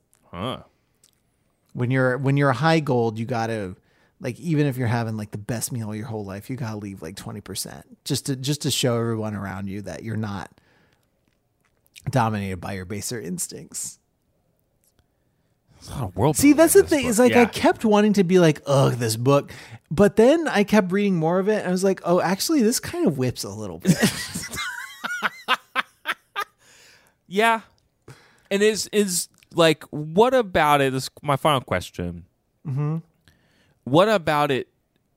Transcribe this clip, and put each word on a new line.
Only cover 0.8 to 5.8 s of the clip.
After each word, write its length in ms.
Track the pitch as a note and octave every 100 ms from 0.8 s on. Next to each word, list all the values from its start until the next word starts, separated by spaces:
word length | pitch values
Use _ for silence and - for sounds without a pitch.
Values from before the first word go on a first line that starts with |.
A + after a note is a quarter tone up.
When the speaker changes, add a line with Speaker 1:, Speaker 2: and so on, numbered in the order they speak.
| _ _ _ _ _ _ _ _ _
Speaker 2:
When 180 | - A#2+
you're, 260 | C3 B2+ B2+
when 200 | C3 C#3
you're 140 | C#3+
a 40 |
high 240 | A#2 D#3+ E3
gold, 400 | D3 B2 A#2 A2
you 60 | A#2
gotta, 480 | A#2+ A2+ A2+ F#2+ F#2 _ _ _ -
like, 180 | B2+ A2+
even 280 | F3 D3+ D3
if 80 | B2+
you're 100 | B2
having, 300 | A#2 A2+ A2
like, 160 | G#2+
the 60 | G#2+
best 340 | G#2 B2 -
meal 180 | B2+